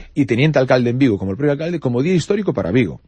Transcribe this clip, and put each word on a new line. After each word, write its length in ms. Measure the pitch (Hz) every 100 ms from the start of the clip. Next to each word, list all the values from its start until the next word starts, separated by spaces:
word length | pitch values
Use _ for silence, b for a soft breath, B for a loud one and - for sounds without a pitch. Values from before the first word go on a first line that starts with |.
| B
y 120 | - 139
teniente 340 | 117 151 143
alcalde 300 | 131 127 120
en 80 | 123
Vigo 200 | 135 98
como 140 | 95
el 40 | 123
propio 140 | 147
alcalde, 300 | 143 160 170
como 200 | 131 120
día 140 | 151
histórico 400 | 185 - 208 190
para 160 | 160 85
Vigo? 300 | 120 98 62